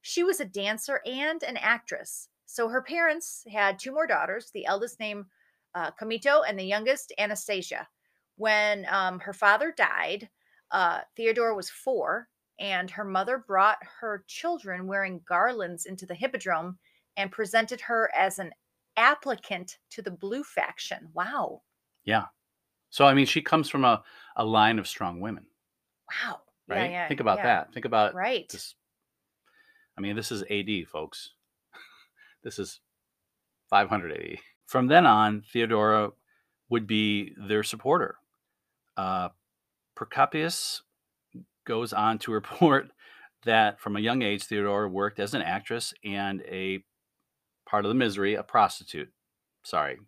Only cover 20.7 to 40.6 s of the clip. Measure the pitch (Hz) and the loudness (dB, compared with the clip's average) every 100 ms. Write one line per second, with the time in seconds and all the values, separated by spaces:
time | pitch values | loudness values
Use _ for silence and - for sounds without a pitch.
20.7 | - - - 160 160 196 277 175 - _ | -8 -10 -12 -10 -8 -6 -4 -6 -8 _
21.7 | _ _ _ - 110 92 _ _ _ _ | _ _ _ 0 0 0 _ _ _ _
22.7 | _ _ - 143 139 131 160 - 160 147 | _ _ 6 8 8 4 2 2 0 2
23.7 | 139 127 110 - - - - 110 110 110 | 2 4 4 -2 -20 -10 -4 2 6 6
24.7 | 110 92 - 92 87 104 98 - _ _ | 4 -4 -6 -6 -6 -10 -10 -16 _ _
25.7 | _ _ _ - - - - _ _ - | _ _ _ -10 -8 -6 -10 _ _ -6
26.7 | 90 120 175 165 139 110 95 123 98 73 | -4 -2 -4 -4 0 2 2 2 2 0
27.7 | - 120 113 104 - - - - - - | -8 0 2 2 0 -4 -4 -6 -16 -16
28.7 | - _ _ _ _ _ _ _ _ _ | -20 _ _ _ _ _ _ _ _ _
29.7 | _ _ - 101 104 104 107 95 101 98 | _ _ -10 -6 -6 -6 -8 -4 -4 -2
30.7 | 101 80 78 78 - - _ _ _ _ | -6 -6 -10 -10 -14 -20 _ _ _ _
31.7 | - - _ _ _ _ _ - 104 92 | -20 -20 _ _ _ _ _ -14 -10 -10
32.7 | - _ _ _ _ _ _ _ _ _ | -12 _ _ _ _ _ _ _ _ _
33.7 | 101 98 104 85 78 78 - - _ - | 4 4 -2 -4 -8 -8 -12 -16 _ -2
34.7 | 131 127 165 160 107 107 104 107 120 113 | 2 8 8 10 8 6 2 -4 -2 2
35.7 | 110 107 107 104 _ _ _ _ _ _ | 4 4 4 2 _ _ _ _ _ _
36.7 | 117 104 110 107 104 95 - 98 107 104 | -2 0 0 2 0 -4 -12 -2 -2 -2
37.7 | 110 135 170 98 - _ _ _ _ _ | -4 0 2 0 -6 _ _ _ _ _
38.7 | _ _ - 95 92 87 _ _ _ _ | _ _ -6 -2 -2 -4 _ _ _ _
39.7 | _ _ - 110 - 139 156 160 - | _ _ -14 -6 0 2 2 -4 -4